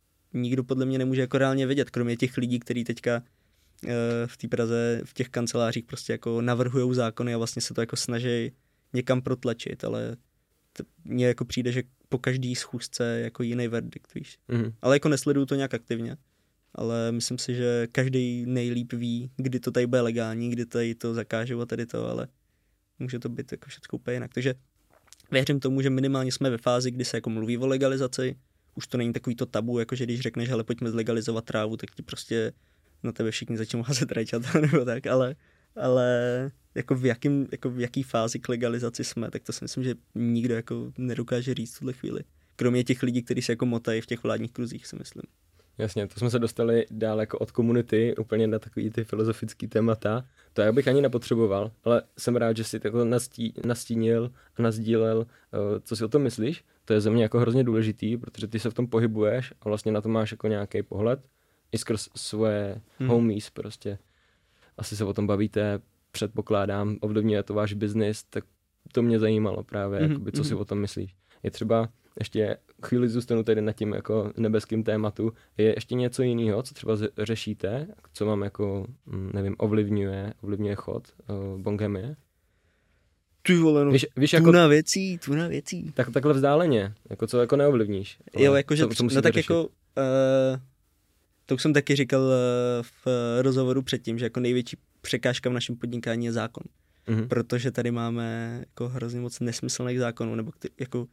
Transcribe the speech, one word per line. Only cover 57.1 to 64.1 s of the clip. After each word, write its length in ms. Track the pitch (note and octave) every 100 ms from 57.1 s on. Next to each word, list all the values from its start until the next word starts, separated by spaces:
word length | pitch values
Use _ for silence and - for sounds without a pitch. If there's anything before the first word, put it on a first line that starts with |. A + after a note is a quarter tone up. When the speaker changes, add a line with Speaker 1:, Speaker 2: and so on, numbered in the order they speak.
| A#2
Speaker 2:
jako 160 | G#2+ A#2+
hrozně 240 | A#2 B2+
důležitý, 540 | B2 A2 A2 G#2+ G#2+ A#2+
protože 300 | A#2+ - G#2+
ty 120 | A2
se 100 | A2+
v 40 |
tom 140 | - B2
pohybuješ 640 | A2+ A#2 G#2+ G#2 B2 C3 -
a 80 | G#2+
vlastně 220 | G#2+ A2
na 100 | G#2+
to 80 | A2
máš 220 | A2+ G#2
jako 160 | A2 A2
nějaký 360 | G#2 G2+ G#2
pohled 440 | G#2 F#2+ A2 C3+ - _ _ _ _
i 60 | B2
skrz 320 | - A2 - -
svoje 640 | - G#2+ A2 G#2 G2+ A2 - -
Speaker 1:
Hmm. 100 | C3
Speaker 2:
homies 400 | A#2+ A#2 G#2 -
prostě. 480 | - G#2+ - G2+ G2 -